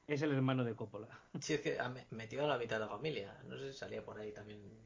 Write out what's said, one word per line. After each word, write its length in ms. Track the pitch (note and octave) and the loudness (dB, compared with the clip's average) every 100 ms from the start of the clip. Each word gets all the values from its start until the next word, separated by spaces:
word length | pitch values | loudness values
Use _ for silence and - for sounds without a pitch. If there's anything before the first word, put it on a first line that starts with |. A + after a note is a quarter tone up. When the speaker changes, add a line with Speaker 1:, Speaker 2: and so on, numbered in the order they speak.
| - | 0
Speaker 1:
Es 160 | D3 | 4
el 80 | D#3 | 6
hermano 320 | C#3 C3 C3 | 6 6 6
de 140 | A#2+ A2 | 4 0
Coppola. 320 | A2 G#2 G#2+ - - D3+ | -4 -6 -8 -12 -10 -4
Speaker 2:
Sí, 140 | - | 2
es 60 | D3 | 2
que 200 | D#3 C#3 | 2 0
ha 80 | B2 | 0
me-, 180 | B2+ - | -2 -8
metido 340 | A2+ A2 B2+ | -8 -4 0
a 20 | D3 | 2
la 100 | B2+ | 4
mitad 200 | A#2 A2 | 2 0
de 80 | |
la 40 | G#2+ | 0
familia. 480 | G#2 D#3 B2 G2+ - B2 | 0 -2 -2 -4 -10 -10
No 120 | B2+ | -6
sé 140 | C3+ | -6
si 60 | C3+ | -6
salía 260 | F#2+ A2 | -6 -6
por 160 | A2 G#2+ | -6 -8
ahí 100 | G#2+ | -8
también. 300 | G#2 G#2+ G#2 G2 - | -8 -10 -12 -14 -16